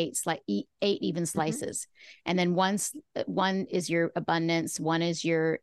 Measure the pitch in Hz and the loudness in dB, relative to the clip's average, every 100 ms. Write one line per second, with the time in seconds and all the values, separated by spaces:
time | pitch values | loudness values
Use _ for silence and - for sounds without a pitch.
0 | 160 - - 165 - 202 - _ 202 202 | -2 -2 -4 -4 -2 -4 -4 _ 0 0
1 | 196 175 170 - 156 - - - - _ | -2 -2 -2 0 0 -2 -4 -8 -10 _
2 | - - - 180 180 175 190 202 - 302 | -20 -12 -2 2 2 4 2 2 -2 -8
3 | - - - 180 190 190 - 185 160 165 | -8 -6 -2 0 2 0 -2 -2 0 2
4 | 165 170 - 165 165 165 160 - 160 165 | 2 0 0 0 2 0 0 -2 0 2
5 | 170 165 165 165 160 156 | 0 0 0 2 2 0